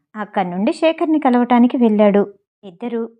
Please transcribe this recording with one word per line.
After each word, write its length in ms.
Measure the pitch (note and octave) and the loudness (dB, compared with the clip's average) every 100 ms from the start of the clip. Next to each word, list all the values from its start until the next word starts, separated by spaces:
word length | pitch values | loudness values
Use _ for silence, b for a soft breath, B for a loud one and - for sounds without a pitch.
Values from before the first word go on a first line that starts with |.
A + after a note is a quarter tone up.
| _ G#3+ | _ -14
అక్కడి 340 | G#3 - F3+ | -8 -6 -4
నుండి 240 | F3+ A#3 | -2 -4
శేఖర్ని 460 | E4+ D#4+ D#4+ D#4+ D#4 | 0 -2 -2 -2 0
కలవటానికి 580 | C#4 B3 A#3+ B3 B3 C#4 | 2 0 2 4 2 2
వెళ్ళాడు. 560 | A#3 G#3+ G#3 G3+ G3+ - _ _ | 0 4 4 2 -2 -8 _ _
ఇద్దరూ 460 | G3+ F3 A#3+ A3+ A3+ | -20 -14 -10 -10 -10